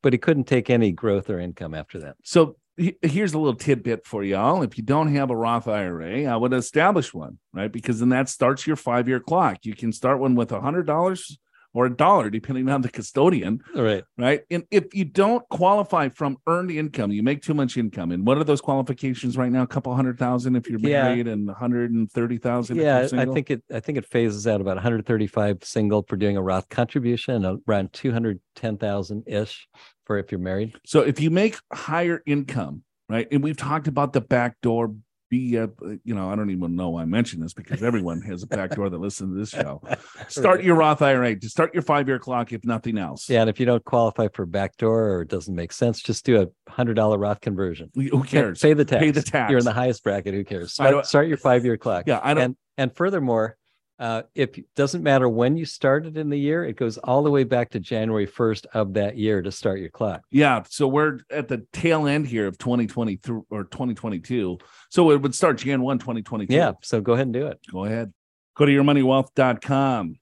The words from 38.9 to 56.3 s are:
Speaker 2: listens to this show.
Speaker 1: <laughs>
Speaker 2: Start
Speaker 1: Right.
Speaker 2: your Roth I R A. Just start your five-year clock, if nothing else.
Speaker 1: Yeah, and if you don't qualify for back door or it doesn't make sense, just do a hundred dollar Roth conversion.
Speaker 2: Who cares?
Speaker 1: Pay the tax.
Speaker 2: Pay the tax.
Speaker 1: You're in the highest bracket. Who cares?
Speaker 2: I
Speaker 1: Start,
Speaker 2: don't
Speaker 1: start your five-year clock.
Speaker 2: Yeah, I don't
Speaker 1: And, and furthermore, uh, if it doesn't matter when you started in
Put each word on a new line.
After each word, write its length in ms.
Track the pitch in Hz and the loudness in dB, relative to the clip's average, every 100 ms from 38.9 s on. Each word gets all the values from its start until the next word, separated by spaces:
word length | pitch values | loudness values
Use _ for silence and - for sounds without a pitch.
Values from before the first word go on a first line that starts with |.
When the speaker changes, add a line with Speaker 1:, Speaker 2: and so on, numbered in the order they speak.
| 87 | -4
Speaker 2:
listens 340 | 98 - 95 | -8 -6 -8
to 60 | 92 | -6
this 80 | 107 | -8
show. 320 | - 71 71 - - - | -6 -6 -6 -8 -10 -10
Speaker 1:
<laughs> 220 | - - | -20 -14
Speaker 2:
Start 300 | - 160 185 | -2 2 4
Speaker 1:
Right. 80 | 185 | 6
Speaker 2:
your 100 | 165 | 6
Roth 260 | 156 147 | 6 4
I 140 | 143 131 | 4 4
R 80 | |
A. 120 | 123 104 | 2 -2
Just 180 | 110 | -6
start 200 | - 165 | 0 0
your 100 | 180 | 0
five-year 360 | - 147 135 127 | 0 2 2 -2
clock, 320 | - 127 117 | -2 -4 -4
if 140 | 113 117 | -6 -4
nothing 320 | 113 117 110 | -4 -2 -4
else. 320 | 87 67 - | -6 -10 0
Speaker 1:
Yeah, 100 | 123 | 2
and 100 | 110 | 4
if 80 | 104 | 2
you 80 | 123 | 2
don't 200 | 120 - | 2 2
qualify 420 | 123 113 - 107 | 2 2 2 -2
for 120 | - 90 | -2 -6
back 300 | 95 98 _ | -4 -4 _
door 320 | 113 113 110 | 0 2 2
or 120 | 92 | -2
it 80 | 80 | -4
doesn't 260 | 95 82 87 | -6 -6 -8
make 160 | 85 | -8
sense, 300 | - 120 113 | -2 0 0
just 240 | - 110 - | -4 -4 4
do 160 | 113 | 4
a 280 | 92 _ - | 4 _ -16
hundred 260 | - 120 110 | -4 -2 2
dollar 220 | 107 107 | 2 2
Roth 220 | 104 104 | 0 -2
conversion. 500 | - 95 95 80 80 - | -4 -4 -4 -6 -8 -6
Speaker 2:
Who 280 | 135 139 | 0 0
cares? 360 | 135 151 117 90 | 2 2 2 4
Speaker 1:
Pay 120 | 151 | 4
the 100 | 151 | 6
tax. 160 | 156 120 | 4 4
Speaker 2:
Pay 100 | 156 | 4
the 100 | 147 | 2
tax. 260 | 147 147 151 | 0 -2 2
Speaker 1:
You're 80 | 131 | 2
in 40 | |
the 80 | 120 | 2
highest 320 | 110 127 113 | 2 0 -2
bracket. 300 | 110 101 95 | -2 -2 -2
Who 100 | 98 | -6
cares? 220 | 98 98 85 - | -4 -8 -8 2
Speaker 2:
I 60 | |
Speaker 1:
Start, 80 | 143 | 4
Speaker 2:
don't 140 | 139 139 | 4 4
Speaker 1:
start 220 | 143 160 | 2 2
your 80 | 151 | 2
five-year 400 | 139 123 123 113 | 4 4 4 0
clock. 260 | - 92 135 | -2 -2 0
Speaker 2:
Yeah, 120 | 120 | 0
I 120 | 135 | 2
don't 100 | 143 | 2
Speaker 1:
And, 120 | 127 131 _ - | 0 -2 _ -4
and 160 | 131 | -4
furthermore, 640 | - 175 190 135 113 110 - _ _ _ _ | 0 -2 0 0 0 0 -6 _ _ _ _
uh, 240 | 117 113 - | -6 -6 -6
if 240 | - 131 - | -2 -2 -4
it 80 | - - | -14 -2
doesn't 280 | 139 175 | 0 0
matter 260 | 156 135 127 | 2 4 4
when 280 | 113 123 160 | 2 2 0
you 60 | |
started 540 | 156 - 135 147 160 156 | -4 -2 2 2 -2 -8
in 120 | 151 | -4